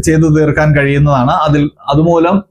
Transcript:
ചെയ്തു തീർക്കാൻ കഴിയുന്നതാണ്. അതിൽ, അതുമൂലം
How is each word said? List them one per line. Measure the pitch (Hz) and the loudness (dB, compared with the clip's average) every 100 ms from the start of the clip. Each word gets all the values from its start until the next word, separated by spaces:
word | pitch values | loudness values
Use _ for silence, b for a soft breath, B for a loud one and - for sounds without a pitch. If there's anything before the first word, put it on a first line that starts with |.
| - | 0
ചെയ്തു | 156 160 151 | 0 2 2
തീർക്കാൻ | 151 147 151 147 | 0 0 0 0
കഴിയുന്നതാണ്. | 139 143 147 135 127 170 151 | 0 0 0 0 0 -2 0
അതിൽ, | 147 147 - - | 0 -2 -6 -4
അതുമൂലം | 147 170 170 170 196 - | -2 0 0 0 -2 -4